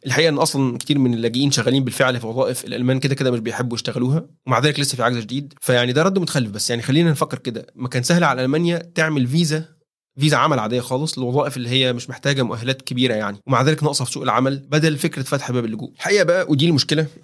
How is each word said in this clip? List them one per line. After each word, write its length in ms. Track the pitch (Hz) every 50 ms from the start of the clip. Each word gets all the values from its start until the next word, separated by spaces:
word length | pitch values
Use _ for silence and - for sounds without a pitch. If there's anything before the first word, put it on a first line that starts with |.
| -
الحقيقة 240 | 131 120 143 160 165
إن 80 | 147 131
أصلًا 400 | 160 - - 139 135 127 120 123
كتير 220 | - - 147 143
من 140 | 131 123 120
اللاجئين 380 | 113 117 117 117 127 143 139
شغالين 320 | 139 - 107 131 131 135 131
بالفعل 360 | 123 - - 135 127 127 117
في 80 | 113 110
وظائف 380 | 113 131 131 110 127 - -
الألمان 340 | - 120 113 123 127 131 131
كده 160 | - 135 139
كده 160 | - 139 127
مش 80 | 120 117
بيحبوا 380 | 110 117 110 - 123 120 117 113
يشتغلوها، 480 | - 127 110 123 123 127 147 160 - - _ _ -
ومع 140 | 127 127 -
ذلك 200 | 139 151 139 143
لسه 160 | 143 139 -
في 80 | 123 113
عجز 160 | 120 123 117
شديد. 340 | 107 104 127 139 143 139 - -
فيعني 320 | - - 127 123 123 123 123
ده 100 | 147 160
رد 160 | 196 190 196
متخلف، 320 | 170 - - 147 120 104
بس 180 | 98 104 - -
يعني 120 | 120 117
خلينا 300 | 113 - 131 160 170 165
نفكر 260 | 147 - 156 - 139 127
كده، 300 | - 127 110 110 - - -
ما 120 | - 127 123
كان 160 | - 127 123
سهل 200 | - 170 175 170
على 220 | 143 127 127 127
ألمانيا 320 | 131 143 160 175 170 175 165 - - -
تعمل 320 | 165 156 160 156 143 123 123
فيزا، 500 | 139 165 175 147 156 156 156 - _ _ _ _ _ _ _ _ _ 131
فيزا 180 | 143 151 147 120
عمل 220 | 139 156 147 120
عادية 200 | 107 110 123 123
خالص 380 | 110 - 131 135 156 156 - 127
للوظائف 380 | 127 123 127 143 127 143 127 127
اللي 120 | 120 117
هي 240 | 127 135 131 127 120
مش 160 | 117 - -
محتاجة 340 | 123 - - 139 143 135 123
مؤهلات 380 | 104 - 110 117 131 131 -
كبيرة 320 | - - 127 123 127 123 110
يعني، 240 | 107 107 101 98 98 _ 131
ومع 140 | 135 117
ذلك 220 | 131 147 151 147 147
ناقصة 220 | 147 143 - 127
في 60 | -
سوق 120 | - - 127
العمل، 340 | 127 107 120 131 135 139 139
بدل 400 | 139 - 143 156 156 160 156 135
فكرة 260 | - 160 - 139 131
فتح 280 | - 147 135 - -
باب 140 | 123 123 113
اللجوء. 260 | 110 110 107 123 - -
الحقيقة 280 | - - 180 202 202 180
بقى، 220 | 160 175 185 180 -
ودي 200 | 156 127 156 170
المشكلة 380 | 160 135 - - 151 156 156 147 - -